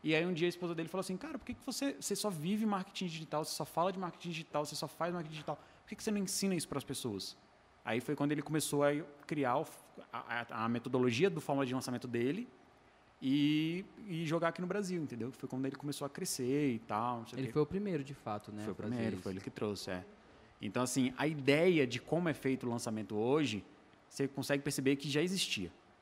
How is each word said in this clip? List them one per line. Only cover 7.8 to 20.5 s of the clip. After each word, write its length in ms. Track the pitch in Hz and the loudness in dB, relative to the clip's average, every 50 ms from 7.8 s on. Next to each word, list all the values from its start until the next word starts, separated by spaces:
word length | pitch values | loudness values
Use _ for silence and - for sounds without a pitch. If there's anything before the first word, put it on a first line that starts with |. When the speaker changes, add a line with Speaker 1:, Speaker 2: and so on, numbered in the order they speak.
| - | -2
Speaker 1:
Aí 160 | - 113 123 | 0 0 0
foi 120 | 127 - 147 | 0 0 0
quando 200 | - 143 147 151 | 0 0 0 0
ele 80 | 143 | -2
começou 420 | 135 - 156 151 135 - 151 143 143 | -2 0 0 0 0 2 2 4 4
a 60 | 143 147 147 170 - - - - | 4 4 2 -4 -8 -14 -18 -8
criar 340 | - 165 151 135 123 123 147 | -6 -2 0 2 4 4 2
o, 60 | 160 - - - - - - - - - | 0 -2 -8 -18 -20 -20 -20 -20 -16 -10
a, 300 | - 117 - - 117 120 127 - | -10 -10 -6 -4 -4 -4 -4 -4
a, 140 | 67 - 113 | -4 0 0
a 40 | 113 | 2
metodologia 600 | 117 120 - 131 127 127 123 127 113 120 175 196 | 2 0 0 2 4 6 6 6 6 6 4 4
do 100 | 170 156 | 2 0
fórmula 260 | - - 143 139 139 | 0 0 2 2 2
de 80 | 123 127 | 2 0
lançamento 320 | 131 120 135 123 120 - 123 | -2 -2 -2 -4 -4 -4 -2
dele 400 | 120 117 117 131 156 208 247 - - - - - - - - - - - - - - - | 0 2 2 2 2 0 -4 -8 -14 -20 -20 -20 -20 -20 -20 -20 -20 -20 -20 -20 -16 -4
e, 640 | - 135 135 147 143 147 151 151 160 160 170 180 202 - - - 226 | 0 2 4 6 6 6 4 4 2 2 -2 -4 -6 -10 -14 -14 -8
e 200 | 208 170 160 170 | -6 -4 -2 0
jogar 240 | 151 160 170 165 165 | 0 2 2 2 0
aqui 100 | 165 - | 0 0
no 80 | 180 | -4
Brasil, 340 | 180 185 208 208 180 185 170 | -2 -2 -2 -2 -2 -2 -2
entendeu? 300 | 151 120 123 117 110 131 | -2 -4 -4 -4 -6 -6
Foi 160 | 131 - - | -6 -8 -8
quando 180 | 127 135 131 135 | -6 -2 -2 -2
ele 120 | 139 139 | -2 -4
começou 280 | - - 147 139 - 147 | -4 -6 -6 -4 -4 -6
a 40 | 139 | -6
crescer 640 | - - 185 - - - 127 123 135 147 147 139 120 | -4 -6 -4 -4 -2 -2 0 2 2 4 4 2 0
e 60 | 110 | 0
tal, 400 | - - 107 107 117 123 123 117 | -2 -2 -2 0 0 0 -2 -4
não 80 | 113 | -6
sei 100 | - 127 | -8 -6
o 20 | 131 | -6
Speaker 2:
Ele 80 | 135 | -6
Speaker 1:
quê. 60 | 113 113 | -2 2
Speaker 2:
foi 80 | 151 | 0
o 40 | 147 | 0
primeiro, 380 | - 180 196 208 202 175 147 135 | 2 0 -2 -2 0 -2 -2 -2
de 100 | 139 139 | -6 -10
fato, 380 | - - 117 104 107 - - | -10 -6 -4 -4 -4 -6 -8
né, 120 | 104 104 104 | -8 -6 -4
Speaker 1:
Foi 80 | 107 92 | -6 -4
o 0 | |
Speaker 2:
a 20 | |
fazer 140 | - - 110 | -4 -4 -2
Speaker 1:
primeiro, 240 | 123 120 113 113 98 | 0 0 0 0 0
Speaker 2:
isso. 80 | 92 92 | -2 -4
Speaker 1:
foi 80 | 101 | -4
ele 80 | 92 92 | -6 -4
que 80 | - - | -6 -8
trouxe, 400 | - - 117 104 101 92 - - | -6 -2 -2 -2 -2 -4 -4 -4
é. 120 | 92 90 92 - - - - - - - - - | -4 -6 -6 -10 -18 -20 -20 -20 -20 -20 -20 -20